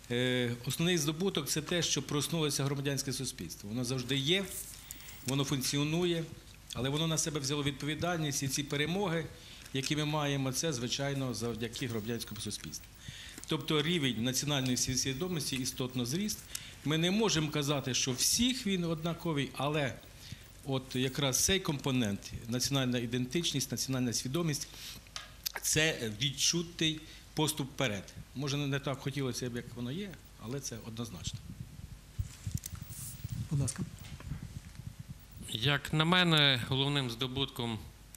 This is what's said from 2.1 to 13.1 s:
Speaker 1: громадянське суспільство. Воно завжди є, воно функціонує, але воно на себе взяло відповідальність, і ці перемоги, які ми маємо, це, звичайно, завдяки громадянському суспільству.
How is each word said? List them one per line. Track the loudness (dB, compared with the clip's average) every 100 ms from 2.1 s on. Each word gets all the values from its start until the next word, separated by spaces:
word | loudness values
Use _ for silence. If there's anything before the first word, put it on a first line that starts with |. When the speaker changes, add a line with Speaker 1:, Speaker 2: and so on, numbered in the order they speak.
| 0 0 2 2 2
Speaker 1:
громадянське | 0 0 0 0 -2
суспільство. | -2 -4 -6 -8 -8 -6
Воно | -2
завжди | -2 -2 0 2
є, | 4 2 0 -6 -10 -12 -14 -14 -14 -6 0
воно | 2
функціонує, | 2 2 2 2 2 2 2 2 -2 -8 -16 -18 -10
але | -2 0
воно | 2 2
на | 2
себе | 0 0
взяло | 0 0
відповідальність, | 0 0 -2 0 0 0 0 0
і | 0
ці | 0
перемоги, | 0 0 2 2 2 2 -2 -8 -16 -16 -4
які | 0 2 2
ми |
маємо, | 4 4 4 4 2
це, | 2 2
звичайно, | 2 0 0 0 0 0
завдяки | 0 0 0 -2 -2 -2
громадянському | 0 0 -2 -4 -6
суспільству. | -6 -6 -6 -10 -12 -16 -14